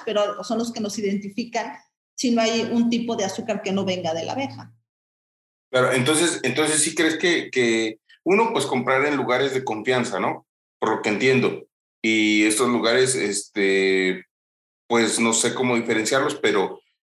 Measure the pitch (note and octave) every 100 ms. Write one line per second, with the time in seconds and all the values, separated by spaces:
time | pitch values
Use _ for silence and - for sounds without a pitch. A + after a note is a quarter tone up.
0 | - G#3 G#3 G#3 G3+ A3 A#3 A#3 G#3+ A3+
1 | G3+ G3 G3 - A#3 A#3 A3+ - _ _
2 | _ - B3+ A#3 A3 A3+ - A#3+ A#3 A#3
3 | A#3 G#3+ F#3+ - G#3+ G#3 F#3 G3 F#3+ F3+
4 | E3+ E3 D#3+ G3 C4+ - - _ _ _
5 | _ _ _ _ _ _ _ B2+ B2 C3
6 | C3 D#3 E3+ - B2+ C3 D3+ D3+ E3 D#3+
7 | D#3+ D#3+ F3+ D#3+ - C3 A#2+ A2+ A2 A2
8 | _ - - G3+ A#3+ A#3 C3 C3 B2 C3+
9 | D3 C#3+ A#2+ B2+ C#3 C3 C3 G#2+ A#2 B2+
10 | A2+ F#2 A#2 D#3+ - _ _ _ A2 G#2+
11 | A2 G2+ C3 B2+ G2+ E2 - _ _ _
12 | A2 A2 G#2+ G#2+ G#2+ G#2+ B2 A#2+ A2 B2
13 | C3 - G2+ G2+ - G#2 G2 F#2+ F#2+ F#2+
14 | F#2 F#2 - _ _ _ _ _ - A#2
15 | A2 - A#2 A2 A#2+ - B2 A#2+ A2+ G#2+
16 | A2 C#3 D3 D3 A2 G2 F2+ - _ _